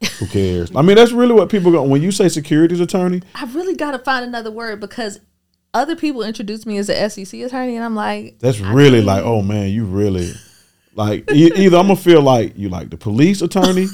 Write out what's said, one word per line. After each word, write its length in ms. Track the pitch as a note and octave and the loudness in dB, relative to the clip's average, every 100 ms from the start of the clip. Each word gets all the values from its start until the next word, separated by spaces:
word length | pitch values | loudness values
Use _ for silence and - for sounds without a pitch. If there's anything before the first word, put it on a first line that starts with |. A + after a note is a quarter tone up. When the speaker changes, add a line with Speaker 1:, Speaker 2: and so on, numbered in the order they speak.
| - - | -10 -8
Speaker 1:
Who 60 | G2 | -6
cares?" 440 | G#2 F#2+ F2+ E2+ B2+ | -2 -2 -2 -4 2
I 60 | |
mean, 140 | E3+ G3+ | 4 6
that's 160 | A#3 | 6
really 220 | A#3+ B3 | 4 4
what 140 | A3+ F3 | 4 2
people 240 | G#3+ F3+ | 2 2
go, 100 | E3 | 2
when 200 | C3+ C#3 | 2 2
you 100 | F3 | 0
say 160 | G3 F#3 | 0 0
securities 520 | D#3 D3 D3+ E3 F3 | 0 0 2 2 2
attorney. 420 | F3 F#3+ F3+ F3+ - | -2 -2 -2 -4 -8
Speaker 2:
I 100 | - C4 | -14 -10
really 280 | C#4+ F#4 | -6 -6
gotta 240 | C#4+ D4 C4 | -6 -6 -6
find 260 | - C4 | -4 -6
another 260 | B3 A#3+ A3+ | -6 -10 -10
word 260 | A3 A3+ G#3 | -10 -10 -10
because 380 | G3+ - G#3+ G3+ _ _ _ _ _ | -12 -10 -10 -12 _ _ _ _ _
other 220 | A3+ C#4+ E4 | -4 -4 -4
people 260 | D4+ C4 | -4 -4
introduce 420 | G#3+ A3+ G3+ A3 A3 | -8 -8 -10 -10 -8
me 120 | G3+ | -6
as 100 | G3+ | -2
a 100 | - | -2
S 200 | G#3 G3+ | -2 -6
E 60 | |
C 180 | G3 A3+ | -16 -12
attorney, 320 | B3 C4 B3+ | -10 -8 -6
and 100 | A#3 | -6
I'm 120 | A#3 G#3+ | -6 -6
like, 420 | G#3 G#3 G#3+ _ | -6 -8 -12 _
Speaker 1:
That's 220 | B2 G#2 | -4 -2
Speaker 2:
I 120 | F#2+ | 0
Speaker 1:
really 260 | B2 C#3+ A#2+ | 6 6 6
Speaker 2:
mean 80 | G2+ | 4
Speaker 1:
like, 180 | F#2+ | 0
"Oh, 180 | G#2 A2+ | 0 -2
man, 280 | G2+ G#2+ G2 | -2 -2 -2
you 140 | G#2+ | -4
really," 480 | G#2 F#2+ G#2 F#2 F2 - - _ _ _ _ | -4 -2 0 -2 -6 -10 -20 _ _ _ _
like, 340 | - G#2+ G#2 - | -6 -4 -4 0
e-, 200 | D3 E3 F#3+ | 6 6 6
either 200 | G3 E3+ | 4 6
I'm 120 | G3 | 4
gonna 80 | F#3+ | 2
feel 260 | F3 E3 | 2 2
like 340 | C#3 B2 G2+ - | 2 2 0 -6
you 120 | G2+ | -8
like 220 | F2+ C2+ | -8 -12
the 60 | D#2+ | -10
police 460 | A2 G#2+ D#3+ G3+ | -6 0 2 0
attorney 440 | E3+ F#3+ F#3 F#3 F#3+ | -2 0 0 0 -2